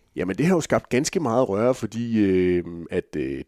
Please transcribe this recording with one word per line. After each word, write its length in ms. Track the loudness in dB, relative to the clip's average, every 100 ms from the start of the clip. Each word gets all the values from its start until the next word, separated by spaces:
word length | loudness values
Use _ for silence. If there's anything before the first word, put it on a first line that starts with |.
| _ -8
Jamen, 200 | -6 0
det 100 | 2
har 100 | 2
jo 60 |
skabt 280 | 2 -2 0
ganske 300 | -2 0 -2
meget 300 | 0 2 2
røre, 240 | 2 2
fordi, 520 | 0 -4 -6 -2 2 4
øh, 380 | 4 4 2 -2 -10 -6
at, 240 | -6 -4 -6
øh, 240 | -6 -6